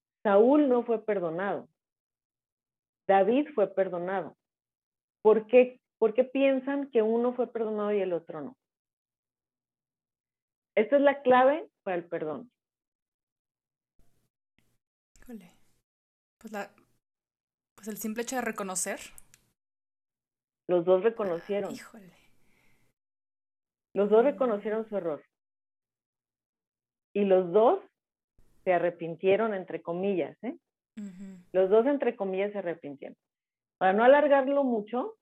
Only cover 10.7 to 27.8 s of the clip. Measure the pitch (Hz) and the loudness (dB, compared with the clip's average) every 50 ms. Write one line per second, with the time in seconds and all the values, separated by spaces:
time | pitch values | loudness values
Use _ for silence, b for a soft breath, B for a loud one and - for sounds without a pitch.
10.7 | - 202 220 214 285 285 277 285 277 277 - 254 247 247 262 269 294 339 440 - | -2 -2 0 2 2 4 4 4 2 2 2 4 4 6 6 4 2 0 -4 -12
11.7 | _ _ - 196 180 175 170 - 170 165 156 156 147 123 120 - _ _ _ _ | _ _ -8 -6 -6 -6 -6 -8 -8 -8 -6 -8 -8 -10 -12 -18 _ _ _ _
12.7 | _ _ _ _ _ _ _ _ _ _ _ _ _ _ _ _ _ _ _ _ | _ _ _ _ _ _ _ _ _ _ _ _ _ _ _ _ _ _ _ _
13.7 | _ _ _ _ _ _ _ _ _ _ _ _ _ _ _ _ _ _ _ _ | _ _ _ _ _ _ _ _ _ _ _ _ _ _ _ _ _ _ _ _
14.7 | _ _ _ _ _ _ _ _ _ - - - 240 202 175 170 _ _ _ _ | _ _ _ _ _ _ _ _ _ -20 -20 -18 -18 -18 -20 -20 _ _ _ _
15.7 | _ _ _ _ _ _ _ _ _ _ _ _ _ _ - 226 214 202 190 - | _ _ _ _ _ _ _ _ _ _ _ _ _ _ -16 -12 -10 -10 -12 -12
16.7 | _ _ _ _ _ _ _ _ _ _ _ _ _ _ _ _ _ _ _ _ | _ _ _ _ _ _ _ _ _ _ _ _ _ _ _ _ _ _ _ _
17.7 | _ - 196 190 208 180 - 220 214 233 233 - 262 254 240 220 220 - 202 185 | _ -18 -14 -14 -12 -10 -8 -8 -8 -8 -8 -6 -6 -6 -6 -6 -6 -6 -8 -6
18.7 | 185 - - 190 240 311 - - - - - _ _ _ _ _ _ _ _ _ | -6 -6 -6 -6 -8 -10 -12 -16 -20 -20 -20 _ _ _ _ _ _ _ _ _
19.7 | _ _ _ _ _ _ _ _ _ _ _ _ _ _ _ _ _ _ _ - | _ _ _ _ _ _ _ _ _ _ _ _ _ _ _ _ _ _ _ -2
20.7 | 180 175 170 185 185 185 190 226 226 233 208 190 165 165 - - 196 202 196 175 | 0 0 2 2 2 2 2 0 -2 -2 -4 -6 -6 -6 -6 -6 -6 -6 -6 -6
21.7 | 135 - - - - 226 190 175 - _ _ _ _ _ _ _ _ _ _ _ | -10 -14 -16 -20 -20 -20 -20 -20 -20 _ _ _ _ _ _ _ _ _ _ _
22.7 | _ _ _ _ _ _ _ _ _ _ _ _ _ _ _ _ _ _ _ _ | _ _ _ _ _ _ _ _ _ _ _ _ _ _ _ _ _ _ _ _
23.7 | _ _ _ _ - 185 208 196 214 226 240 285 - - 262 240 208 202 208 220 | _ _ _ _ -4 -2 0 4 4 4 4 4 2 0 -2 -2 -2 -4 -4 -4
24.7 | 208 220 220 220 208 196 170 165 147 135 - _ _ _ _ _ _ _ _ _ | -6 -6 -6 -6 -8 -8 -6 -6 -8 -8 -12 _ _ _ _ _ _ _ _ _
25.7 | _ _ _ _ _ _ _ _ _ _ _ _ _ _ _ _ _ _ _ _ | _ _ _ _ _ _ _ _ _ _ _ _ _ _ _ _ _ _ _ _
26.7 | _ _ _ _ _ _ _ _ - 202 208 196 185 185 185 170 170 214 220 269 | _ _ _ _ _ _ _ _ -4 0 2 4 4 4 2 2 2 4 4 4
27.7 | 392 381 | 2 0